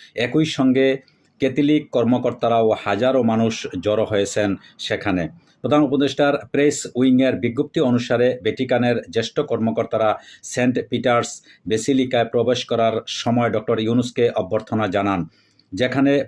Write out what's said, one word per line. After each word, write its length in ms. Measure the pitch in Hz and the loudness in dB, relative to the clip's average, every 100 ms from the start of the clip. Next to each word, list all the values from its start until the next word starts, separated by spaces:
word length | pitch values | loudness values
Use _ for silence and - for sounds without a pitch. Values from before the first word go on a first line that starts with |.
| - 107 | -12 -4
একই 320 | 120 156 156 | -2 0 0
সঙ্গে 380 | - 131 127 135 135 - _ _ _ | 0 2 4 2 0 -8 _ _ _
ক্যাথলিক 420 | 131 135 143 151 - | -2 0 2 2 0
কর্মকর্তারাও 760 | 123 117 127 120 117 117 117 110 101 | 0 2 0 0 -2 0 2 2 2
হাজারো 400 | 104 101 127 131 | 0 0 2 2
মানুষ 300 | 113 110 113 113 - 92 | 2 2 0 -2 -8 -4
জড়ো 240 | 104 107 104 | 0 0 0
হয়েছেন 440 | 104 98 107 104 92 - - | 0 0 0 -2 -4 -10 -14
সেখানে। 460 | - 104 104 90 82 - _ _ | -6 -4 -2 -2 -4 -8 _ _
প্রধান 220 | 123 147 | 0 2
উপদেষ্টার 500 | 139 135 139 - 143 139 - | 2 2 0 2 0 0 -2
প্রেস 260 | 139 143 - - 123 | 0 2 0 -4 0
উইংয়ের 400 | 131 127 131 104 | 4 4 2 0
বিজ্ঞপ্তি 440 | 113 120 147 165 | -2 -4 -4 -2
অনুসারে, 460 | 127 120 120 120 123 127 | 0 0 0 2 2 0
ভ্যাটিকানের 560 | 110 110 127 123 120 113 - | -4 -4 0 0 2 0 -2
জ্যেষ্ঠ 240 | 113 113 - | -4 -2 -4
কর্মকর্তারা 680 | 147 117 113 113 113 107 107 - - - | -2 -2 -2 -2 -2 0 0 -2 -8 -20
সেন্ট 320 | - 127 123 123 - | -8 -2 -2 -2 -4
পিটার্স 420 | 117 127 120 113 - - _ - | -2 0 0 0 -8 -20 _ -4
বেসিলিকায় 600 | 110 127 131 127 123 117 | -2 0 0 0 0 0
প্রবেশ 280 | 120 117 123 - | 0 0 -2 -2
করার 300 | 117 113 110 - | 0 0 0 -6
সময় 420 | - 127 120 117 | -6 -2 0 0
ডক্টর 280 | 107 110 110 | -2 -2 -2
ইউনূসকে 460 | 110 127 120 - 117 | 0 0 -2 0 0
অভ্যর্থনা 560 | 110 90 107 - 110 104 | 0 -2 -4 -2 -2 0
জানান। 320 | 101 98 92 80 _ _ _ _ | 0 0 -2 -4 _ _ _ _
যেখানে 420 | - 123 139 139 143 | -4 -2 2 2 2